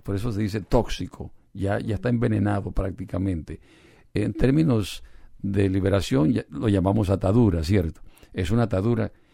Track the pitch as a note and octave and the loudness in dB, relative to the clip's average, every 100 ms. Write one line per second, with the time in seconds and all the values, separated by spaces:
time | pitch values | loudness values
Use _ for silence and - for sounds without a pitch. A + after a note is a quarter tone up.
0 | - G2+ A#2+ G2+ G#2+ G#2+ F2 B2 G#2+ - | -6 -4 -2 -2 -2 -4 0 0 2 -4
1 | F#2 - - - _ - G2 G#2+ A2 F#2+ | -10 -12 -16 -16 _ -6 -2 -2 -2 -2
2 | B2 A#2+ A#2+ G#2+ G#2 G2+ F#2+ - F#2+ F#2 | 0 0 2 2 0 0 -4 -4 -4 -4
3 | G2 F#2+ F#2+ E2+ C#2+ D#2+ - - - - | -6 -4 -2 -2 -6 -14 -18 -20 -20 -20
4 | - G2+ A2 - B2 D3 D#3+ A2+ F#2 - | -8 -4 -2 2 2 4 4 2 -2 -8
5 | - - - - G2+ G2 G2 F#2+ F#2+ G2 | -16 -20 -20 -10 -4 0 2 2 2 0
6 | - C3 D3+ A2 - - A2+ G2 F#2 A2 | 2 2 2 0 -2 -4 2 2 4 2
7 | F#2+ F#2+ F#2 A2+ A2 E2+ D#2+ G2+ E2 - | 2 2 2 4 4 2 0 0 0 -6
8 | - - - - F2+ A#2 A2+ F#2+ G#2+ A2+ | -16 -20 -12 -4 0 0 0 0 0 0
9 | G#2 - _ | -4 -8 _